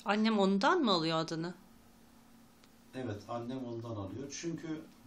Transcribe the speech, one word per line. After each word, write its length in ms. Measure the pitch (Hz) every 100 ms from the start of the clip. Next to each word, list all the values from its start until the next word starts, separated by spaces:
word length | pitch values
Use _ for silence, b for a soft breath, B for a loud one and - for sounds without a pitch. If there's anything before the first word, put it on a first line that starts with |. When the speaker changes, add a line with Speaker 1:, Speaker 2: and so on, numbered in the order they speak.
| 202
Speaker 1:
Annem 340 | 208 220 214
ondan 440 | 190 196 269 370
mı 80 | 240
alıyor 260 | 180 160 160
adını? 360 | 165 160 170 180 - - - - - - - - - - - - - 131
Speaker 2:
Evet, 280 | 117 98 -
annem 360 | 120 120 131 120
ondan 240 | 117 113 104
alıyor. 420 | 95 117 143 -
Çünkü 400 | 170 156 165 151 - -